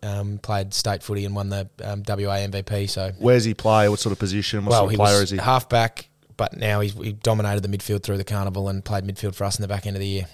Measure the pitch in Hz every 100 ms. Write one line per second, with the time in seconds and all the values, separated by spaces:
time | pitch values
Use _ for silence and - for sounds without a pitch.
0 | 104 101 101 101 - 104 98 - 107 98
1 | - 101 101 101 98 98 98 - 101 101
2 | 101 101 101 98 101 98 95 104 101 -
3 | 95 92 117 123 113 107 110 110 104 104
4 | 107 98 98 101 95 107 101 117 101 104
5 | 104 101 95 98 107 131 - 117 113 -
6 | - _ _ - 107 - 107 104 104 101
7 | 110 104 120 107 104 101 98 98 - 101
8 | - 98 95 104 98 95 98 98 - 101
9 | 98 95 104 92 98 - 101 101 101 98
10 | 98 98 90